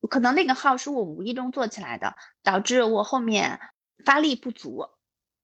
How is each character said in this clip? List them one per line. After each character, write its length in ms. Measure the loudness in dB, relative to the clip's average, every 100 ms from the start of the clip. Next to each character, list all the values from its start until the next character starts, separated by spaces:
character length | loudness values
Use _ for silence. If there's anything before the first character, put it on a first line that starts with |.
| 0
可 100 | 2
能 160 | 4
那 120 | 4 2
个 80 |
号 240 | 2 2 0
是 100 | -2
我 140 | -4
无 200 | -4 -4
意 120 | -6
中 180 | -6 -6
做 140 | -2 -4
起 160 | -4
来 160 | -8 -4
的， 160 | -6 -6 -20 _
导 160 | 0 0
致 260 | 2 2
我 200 | 2 2
后 160 | 0 -2
面 400 | 0 0 0 -4 -14 _ _ _
发 160 | 2 4
力 160 | 4
不 160 | 0 -6
足。 360 | -12 -12 -10 -12 _ _ _ _ _